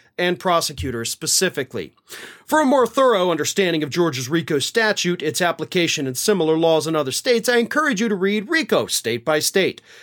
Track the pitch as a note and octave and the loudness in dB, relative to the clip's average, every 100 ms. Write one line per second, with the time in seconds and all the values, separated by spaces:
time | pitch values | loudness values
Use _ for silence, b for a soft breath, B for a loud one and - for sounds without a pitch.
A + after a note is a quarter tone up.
0 | b - F3+ F3 F#3 E3+ - C#3 C#3+ A#2+ | b -4 -2 0 0 0 0 -6 -6 -6
1 | A2+ - D#3 - F#3 - C3+ A2+ D#2 _ | -6 -6 -2 0 0 -2 -6 -8 -10 _
2 | B B B B - D4+ C#4+ C4+ A#3 - | B B B B 0 2 4 4 2 4
3 | B3+ G#3 F3+ E3 C3 - F#3 D#3+ D3 D#3+ | 4 4 2 0 -2 0 0 0 -2 0
4 | E3+ C3 B2 E3 - D3 - - A3 G3+ | 0 0 -2 -2 0 -2 0 0 0 0
5 | F3+ F3 D3+ B2+ F3 - D3 F3+ E3 - | -2 -2 -4 0 -2 -2 -4 -2 0 -2
6 | C3+ B2+ - G3+ D#3 D#3+ E3 D#3+ D3+ D#3+ | -4 -2 0 2 2 2 4 4 2 -2
7 | C3 - C4+ A#3 A#3 A#3+ A#3 D4 D#4 G3 | -2 -2 0 0 2 2 2 0 0 0
8 | A3+ G3 G3 G#3 G#3+ D#4+ B3 F3 G#2 - | -2 0 0 0 -2 -2 0 0 0 -4
9 | A2+ A#2 D#3+ D#3 D3+ G3 E3 - B B | -4 -4 0 0 0 0 0 -4 B B